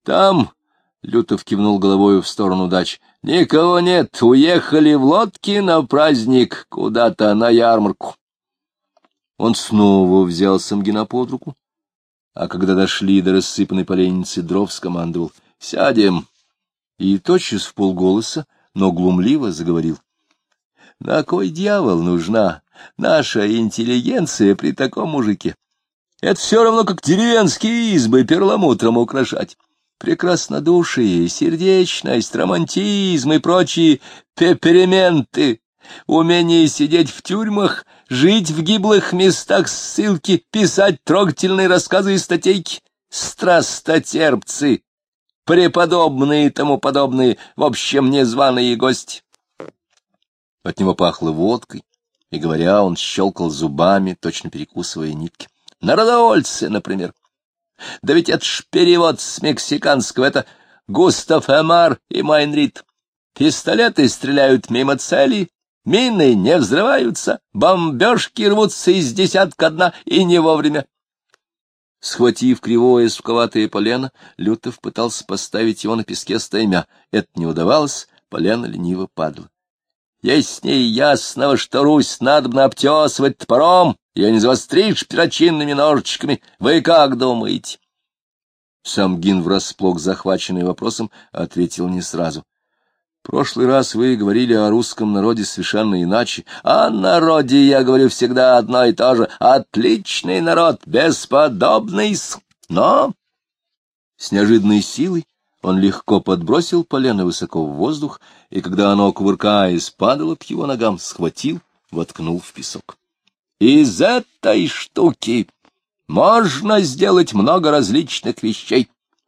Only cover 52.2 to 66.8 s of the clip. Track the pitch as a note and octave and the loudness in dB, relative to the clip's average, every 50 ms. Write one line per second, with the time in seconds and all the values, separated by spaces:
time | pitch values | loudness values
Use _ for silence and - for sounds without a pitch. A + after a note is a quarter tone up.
52.2 | _ _ D#2+ D2+ D#2+ E2 D#2+ D#2+ E2 F2+ G2+ G#2 G2+ F#2 E2+ - - - - G2 | _ _ -10 -6 -4 -4 -2 0 2 2 4 4 2 0 -2 -4 -8 -6 -4 -2
53.2 | F#2+ G2 - - F2 E2 D2 C#2 E2 D2+ C#2 C#2+ E2+ F#2 G2 G2 F#2+ F#2 F2+ - | -2 -2 -2 -4 -6 -6 -4 -4 -6 -6 -2 0 2 2 2 2 0 -2 -6 -6
54.2 | - E2+ - - - E2+ D#2 D2 D2+ - _ E2+ F2 - - E2+ D#2 D#2 D2+ D2+ | -8 -10 -8 -8 -12 -12 -12 -14 -14 -12 _ -12 -10 -10 -8 -8 -8 -8 -8 -10
55.2 | E2 E2+ - - - - _ _ _ _ _ _ - F#2+ D3+ G3+ A3 A3+ A#3+ A#3+ | -12 -12 -14 -18 -20 -20 _ _ _ _ _ _ -2 0 0 2 2 2 4 4
56.2 | A#3 A3+ G#3+ E3 A2 - - - A2+ - G#2+ G2+ - - G2 F#2+ E2+ - - _ | 4 4 4 2 0 -2 -6 -8 -6 -4 -4 -6 -4 -6 -6 -6 -6 -10 -12 _
57.2 | _ _ _ _ _ _ _ _ _ _ _ _ - - - - - - D3 E3+ | _ _ _ _ _ _ _ _ _ _ _ _ -18 -18 -16 -6 -2 2 2 2
58.2 | E3+ - - - - - - - - _ - E3 F3 F3 F3 E3+ E3+ D#3+ B2+ - | 2 0 -2 -2 -4 -6 -8 -8 -10 _ 0 2 4 4 4 4 4 2 0 -2
59.2 | - - - - - D3+ B2 - - - D3 - - D3+ C#3+ C3 G2+ - - B2+ | -8 -12 -10 -4 -4 -4 -4 -4 -4 -6 -6 -2 0 0 0 0 0 -4 -2 0
60.2 | B2+ C#3 - C#3 - - _ _ _ _ _ _ _ - G2 C#3 F#3 E3+ - - | 0 0 0 -2 -4 -6 _ _ _ _ _ _ _ -4 0 2 2 2 2 0
61.2 | - - D#3+ D#3 - - C3+ D3+ D#3+ D#3+ E3+ E3+ E3+ D#3+ F#3 - _ _ - - | -2 0 0 0 2 2 2 2 4 4 4 4 4 2 2 -2 _ _ -6 -4
62.2 | - D3+ D#3 D3+ D3 D3 D3 D3 D3 A#2 - - - _ _ _ _ _ _ _ | 0 2 2 2 2 0 0 0 0 -2 -2 -10 -20 _ _ _ _ _ _ _
63.2 | _ _ _ - C#3 D#3 - - - - G3+ A3+ A#3 A3+ - D#3+ C#3 A2+ - - | _ _ _ 0 0 0 0 -2 -2 -2 0 2 2 2 2 2 2 2 0 -2
64.2 | - C3 C#3+ C#3 C3+ C3+ C3 A2+ - - A#2 B2 C3+ C#3 C#3+ C#3 - - E3 C3 | -4 -2 2 2 4 4 4 2 0 -2 -4 -2 0 0 -2 -4 -4 -2 0 2
65.2 | C#3 C3+ A3 G#3 F3+ - _ _ _ _ _ _ _ - E3 A3+ C4 B3 A3 F#3 | 2 2 2 0 -4 -6 _ _ _ _ _ _ _ -2 0 0 2 0 2 4
66.2 | D3+ C3 A2+ G2 F2+ B2+ E3+ E3+ A#2 F#2 B2+ E3+ | 4 4 4 4 2 2 2 2 2 0 0 0